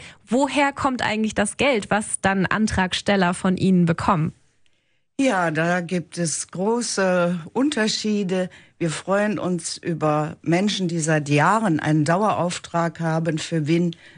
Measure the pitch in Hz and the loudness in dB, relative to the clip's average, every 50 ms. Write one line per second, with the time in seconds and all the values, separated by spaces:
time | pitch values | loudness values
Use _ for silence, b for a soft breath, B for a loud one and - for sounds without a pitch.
0 | B B B B _ - 214 254 285 269 254 277 285 277 277 - - 269 254 240 | B B B B _ -2 0 2 2 2 2 2 2 2 2 0 -2 -2 0 0
1 | - - 214 214 220 214 - - 202 202 - - 233 285 269 208 196 - 202 208 | -2 -2 -2 -2 -2 -2 -2 -2 -2 -2 -2 0 0 2 2 0 0 0 -2 -2
2 | 214 - - - - 190 196 196 180 - - 202 220 214 - - 185 185 - - | -2 -4 -4 -2 0 0 2 2 2 0 2 2 0 0 2 0 0 0 -2 -2
3 | - - 202 196 180 175 180 - - 190 185 - - 190 190 180 175 165 165 - | 0 0 2 2 2 2 0 0 0 0 0 2 2 4 4 4 4 4 2 2
4 | - - 208 - 156 - - _ _ _ _ _ _ _ _ _ _ _ _ _ | 0 0 2 2 0 -2 -6 _ _ _ _ _ _ _ _ _ _ _ _ _
5 | _ _ _ - 277 262 208 185 175 165 156 160 165 170 180 180 170 160 185 175 | _ _ _ -2 0 2 2 2 0 0 0 0 0 0 0 -2 -2 -2 -4 -4
6 | 156 - - 175 170 156 - - - - - 165 190 214 226 240 233 - - 208 | -4 -6 -6 -4 -4 -4 -4 -6 -8 -8 -8 -4 -2 0 0 0 -2 -2 -2 0
7 | 190 185 180 180 175 175 180 175 156 185 - - 269 302 294 226 214 220 - - | 2 2 2 2 2 0 0 -2 -6 -6 -2 0 0 0 0 0 0 0 0 -2
8 | - 214 208 202 208 180 185 185 185 180 B B B B B - 170 165 147 - | -2 -2 0 0 0 0 -2 -2 -2 -4 B B B B B -4 -4 -4 -4 -4
9 | - - 190 202 208 214 202 - - 180 180 170 - - - - - - 170 147 | -4 -2 0 0 2 0 -2 -2 -2 -4 -4 -4 -4 -8 -10 -8 -6 -6 -4 -2
10 | 156 156 151 151 151 156 - - - - 165 175 202 214 190 196 190 170 165 170 | 0 0 0 0 0 -4 -6 -6 -2 0 0 2 2 0 -2 -2 -2 -2 -2 -2
11 | 151 160 160 156 147 139 143 147 151 175 202 226 226 202 160 147 - 151 151 156 | 0 0 0 0 0 2 2 4 4 4 4 2 2 2 0 0 2 2 2 2
12 | 147 156 170 190 214 202 160 - 165 180 175 - - - - 170 170 170 160 - | 2 2 2 2 2 0 0 0 -2 -2 -4 -6 -8 -6 -2 -2 -2 -2 -2 -4
13 | 165 165 160 165 165 170 156 160 - - 175 165 151 143 170 175 175 175 165 B | -4 -2 -2 -2 -2 -2 -4 -4 -4 -4 -4 -2 0 0 2 2 0 0 -4 B
14 | B B B | B B B